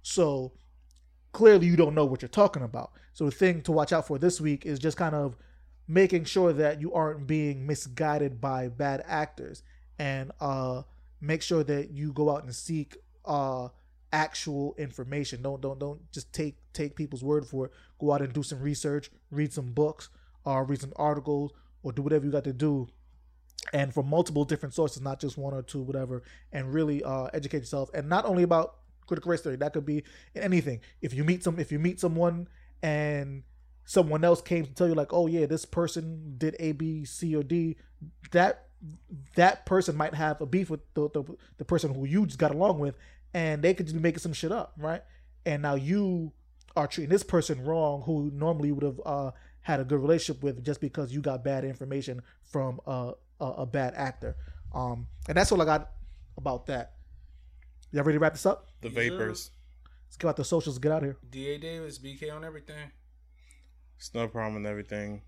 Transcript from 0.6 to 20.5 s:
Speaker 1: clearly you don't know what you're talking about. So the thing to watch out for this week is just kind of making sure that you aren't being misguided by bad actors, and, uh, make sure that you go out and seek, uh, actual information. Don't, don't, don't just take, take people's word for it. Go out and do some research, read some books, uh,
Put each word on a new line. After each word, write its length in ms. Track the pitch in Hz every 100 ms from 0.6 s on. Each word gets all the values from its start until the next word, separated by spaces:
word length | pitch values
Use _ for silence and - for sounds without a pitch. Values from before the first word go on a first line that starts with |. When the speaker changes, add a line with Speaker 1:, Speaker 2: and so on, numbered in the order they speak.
| - - - - _ _ _
Speaker 1:
clearly 360 | - 226 196 170
you 100 | 170
don't 180 | 147 151
know 80 |
what 180 | 143 127
you're 60 | 127
talking 360 | - 202 160
about. 280 | 120 123 - - -
So 100 | -
the 80 | 147
thing 300 | - 190 170
to 100 | 147
watch 220 | 156 147
out 120 | 165 -
for 140 | 139
this 220 | 175 175
week 240 | 151 143 160
is 140 | 139
just 180 | 156 -
kind 180 | 170 151
of 220 | 143 120 - - - - -
making 380 | 170 190 180 156
sure 260 | 196 175
that 300 | 147 151 151
you 120 | 160
aren't 320 | 170 156 151 135
being 400 | 156 147 139 135
misguided 760 | 147 131 123 156 147 143 120
by 260 | 135 131 127
bad 340 | 120 143 135 -
actors, 560 | 156 151 - 127 - - - - -
and, 360 | 143 135 135 -
uh, 400 | 143 135 131 127 - - - -
make 200 | 147 160
sure 220 | - 165
that 280 | 143 143 -
you 200 | 143 151
go 180 | 139 151
out 140 | 143
and 100 | 139
seek, 440 | 120 - 160 143 - - _
uh, 460 | - 147 135 127 123 - _ _ _
actual 600 | 156 156 - 160 143 143 -
information. 600 | 143 120 123 147 139 117
Don't, 180 | 135 135
don't, 160 | 135 135
don't 340 | 143 147 -
just 220 | - -
take, 240 | - 151 - -
take 220 | - 147 -
people's 280 | 147 127
word 220 | 135 151 131
for 220 | 135 127
it. 40 | - - _
Go 120 | 147
out 120 | 143
and 100 | 139
do 80 | 123
some 180 | 139 135
research, 520 | 139 143 151 147 - - _
read 240 | 143 151
some 180 | 156 123
books, 380 | 120 151 151 - - - -
uh, 160 | 139